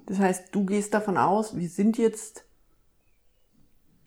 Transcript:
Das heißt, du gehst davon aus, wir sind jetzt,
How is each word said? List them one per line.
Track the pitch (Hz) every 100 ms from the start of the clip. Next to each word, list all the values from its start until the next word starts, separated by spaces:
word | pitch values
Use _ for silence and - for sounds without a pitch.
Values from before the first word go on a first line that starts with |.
Das | - 196
heißt, | 190 185 -
du | 208
gehst | 190 208 202
davon | 214 208 156
aus, | 147 208 214 -
wir | 170
sind | - 214 226
jetzt, | 226 220 - - - _ _ _ _ _ _ _ _ _ _ _ _ _ _ _